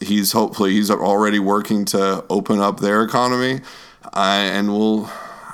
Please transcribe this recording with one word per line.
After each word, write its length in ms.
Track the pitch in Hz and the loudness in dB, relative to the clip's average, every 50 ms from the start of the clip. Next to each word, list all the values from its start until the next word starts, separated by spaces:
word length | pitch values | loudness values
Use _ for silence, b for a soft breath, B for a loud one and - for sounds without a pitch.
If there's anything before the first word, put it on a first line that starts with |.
he's 320 | - - 104 104 98 95 - | -4 -2 0 0 0 0 0
hopefully, 400 | 113 110 - - - 104 95 98 | 0 0 0 0 0 0 2 2
he's 180 | 104 104 98 | 2 2 2
already 480 | 107 - - 95 101 101 107 107 104 104 | 0 0 2 2 2 2 2 2 2 2
working 460 | 98 98 101 104 104 - 110 104 101 | 2 2 2 0 0 0 -2 -2 0
to 400 | - - 101 98 98 95 80 - - | 0 0 0 0 0 0 -2 -4 -2
open 300 | 92 101 95 - 110 101 | -2 -2 0 0 0 2
up 200 | 101 101 101 - | 2 0 0 0
their 220 | 101 101 104 110 113 | 0 0 2 2 0
economy. 580 | 107 - 123 123 123 127 123 127 127 131 135 135 B B B B B B B B - - | 2 2 0 2 2 0 0 0 -2 -2 -4 -6 B B B B B B B B -8 -2
Uh, 340 | 98 98 95 101 101 101 95 92 | 0 2 2 2 2 0 0 0
and 160 | 101 101 104 | 0 0 0
we'll, 420 | 101 104 107 110 110 107 101 B B B B B B B B B | 0 2 2 2 2 0 -2 B B B B B B B B B